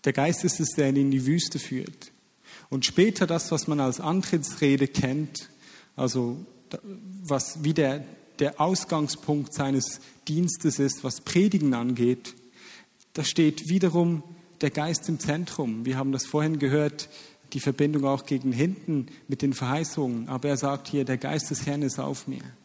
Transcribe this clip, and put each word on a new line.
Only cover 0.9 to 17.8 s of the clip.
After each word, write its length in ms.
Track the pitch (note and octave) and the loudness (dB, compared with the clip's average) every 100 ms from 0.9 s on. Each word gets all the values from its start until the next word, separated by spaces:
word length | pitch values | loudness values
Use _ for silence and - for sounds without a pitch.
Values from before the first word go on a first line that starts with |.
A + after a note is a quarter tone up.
ihn 60 | C#3 | 4
in 140 | C#3 | 4
die 160 | C3+ B2+ | 2 2
Wüste 320 | E3+ - - | 2 0 -4
führt. 540 | - C3 - - - _ _ _ - - - | -6 -6 -8 -14 -20 _ _ _ -20 -20 -6
Und 160 | C3+ - | -2 0
später 400 | - G#3+ A3 E3+ | 4 4 4 4
das, 240 | E3 - | 4 4
was 160 | D#3+ - | -2 2
man 140 | D3 | 2
als 180 | C3 B2+ | 2 0
Antrittsrede 880 | D#3 F#3 - E3+ C#3+ - D3 C#3 C3+ | 2 2 2 0 0 2 4 4 4
kennt, 640 | - B2+ C#3+ D3+ - - - - - - - | 2 0 0 -4 -8 -14 -20 -20 -20 -16 -4
also 480 | B2+ B2+ A#2+ C3+ F#3 - _ | -2 0 -2 -4 -12 -20 _
da-, 80 | - G3+ G3 G3+ F#3+ | -14 -12 -16 -14 -12
was 400 | F3 C#3 - D#3+ | -4 -2 -2 -2
wie 100 | D3 | 0
der, 300 | D3 C#3 C#3+ C3+ - - - | 2 0 0 -10 -18 -20 -2
der 220 | C#3+ - | -2 2
Ausgangspunkt 920 | D#3+ F#3 - D#3+ D3 - - D3 C#3 | 0 0 0 -2 -2 -4 -2 -2 -2
seines 480 | - C#3 C3+ - - - - - | -4 0 0 0 -8 -16 -16 -4
Dienstes 500 | D#3 F3 - D#3+ - | 0 0 0 0 2
ist, 240 | C#3 - | 0 0
was 200 | C3 - | -6 -8
Predigen 520 | - F3 G3+ F#3+ D3 | 0 2 4 4 2
angeht, 600 | A#2+ A#2+ A#2+ A#2+ B2+ - - - - - - - _ _ | 2 0 2 2 2 -6 -18 -20 -20 -20 -20 -20 _ _
da 100 | - | -6
steht 440 | - - D#3 D3+ D3+ | -2 4 2 2 0
wiederum 540 | F#3 F3+ E3+ E3+ E3 - - - - | 2 4 4 2 0 -6 -20 -20 -4
der 100 | D3 | -2
Geist 380 | - D#3 D#3+ - | 0 -2 -2 -2
im 100 | D3+ | -4
Zentrum. 680 | - D3+ E3+ - B2+ A2 | -2 -2 -4 -4 -4 -2
Wir 120 | B2 C3 | -2 -2
haben 160 | C3+ | -2
das 140 | C3 - | -2 -2
vorhin 340 | D3+ D3+ D#3 | 0 0 2
gehört, 480 | C#3+ D3 D3 D3 - - - - - | 2 2 2 -2 -14 -16 -20 -20 -8
die 60 | C#3 | -4
Verbindung 440 | C#3+ C3 | -2 2